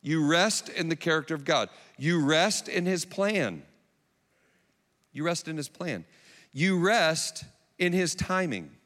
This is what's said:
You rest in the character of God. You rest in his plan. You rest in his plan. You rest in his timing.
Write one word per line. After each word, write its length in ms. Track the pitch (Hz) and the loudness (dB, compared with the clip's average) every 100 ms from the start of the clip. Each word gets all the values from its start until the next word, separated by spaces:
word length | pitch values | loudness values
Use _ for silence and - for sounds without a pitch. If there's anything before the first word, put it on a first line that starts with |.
You 240 | 185 160 | 0 0
rest 440 | 147 170 202 - - | 4 4 4 0 -6
in 200 | - 160 | -6 -4
the 80 | 160 | -2
character 380 | - 160 139 | 0 0 0
of 100 | 160 | -6
God. 240 | 139 151 104 - - - | 0 0 0 -8 -20 -6
You 220 | 139 175 | 0 2
rest 440 | 143 156 190 - - | 4 4 4 0 -2
in 180 | - 175 | -2 0
his 180 | 185 | -2
plan. 640 | - - 196 214 123 82 69 _ _ _ _ _ _ _ _ _ _ _ _ _ _ | -4 -2 0 0 -2 -4 -14 _ _ _ _ _ _ _ _ _ _ _ _ _ _
You 120 | 135 | -6
rest 240 | 156 170 - | -2 -2 -4
in 80 | 160 | -8
his 120 | 139 | -8
plan. 360 | - 180 104 80 _ - - - | -8 -6 -6 -10 _ -20 -20 -16
You 260 | 135 175 185 | -2 2 2
rest 680 | 180 226 165 160 - - - _ _ _ | 4 4 2 0 -4 -8 -18 _ _ _
in 140 | 180 | 0
his 220 | 180 175 | 2 0
timing. 640 | - - 185 185 104 76 - | -2 -2 0 0 -4 -8 -18